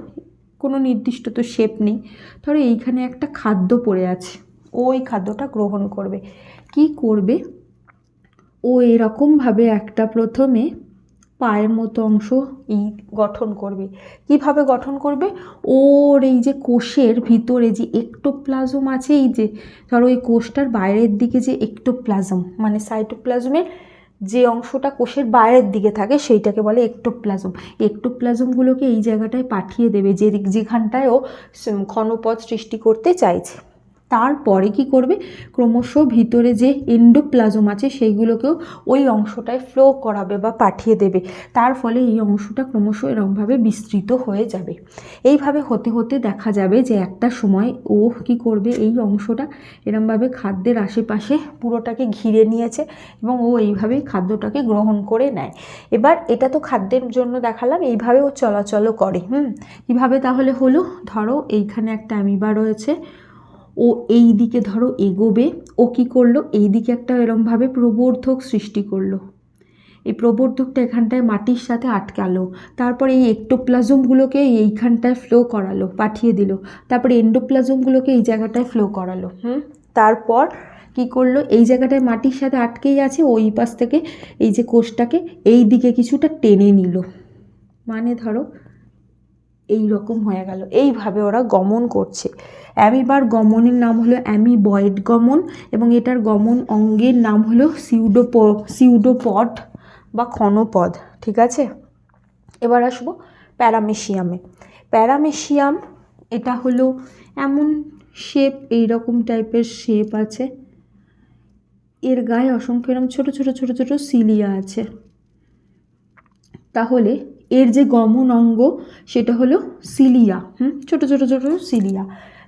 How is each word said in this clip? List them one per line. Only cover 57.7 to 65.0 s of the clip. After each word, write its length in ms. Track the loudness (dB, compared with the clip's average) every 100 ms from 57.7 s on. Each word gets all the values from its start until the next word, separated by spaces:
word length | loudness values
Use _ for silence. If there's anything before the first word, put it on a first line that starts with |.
| 0
এইভাবে 400 | 0 -2 2 2
ও 80 | 2
চলাচলও 640 | 0 -2 -2 -2 0 0
করে। 260 | 0 -2 -2
হুম, 340 | -4 -2 -2 -6 -14 -12 -4
কীভাবে 320 | 0 2 2
তাহলে 320 | 0 0 0
হলো? 340 | 2 2 2 0 -6 -10
ধরো 400 | -6 -2 -4 -2
এইখানে 420 | -2 -2 -4 -6
একটা 240 | -6 -6 -4
অ্যামিবা 380 | -2 0 0
রয়েছে, 420 | 0 0 -2 -4 -6 -6 -20 -20 -20 -20 -20 _ 0
ও 280 | 2 2 2
এই 240 | 4 6
দিকে 260 | 4 2 -2
ধরো 360 | -2 -2 -2
এগোবে, 540 | 0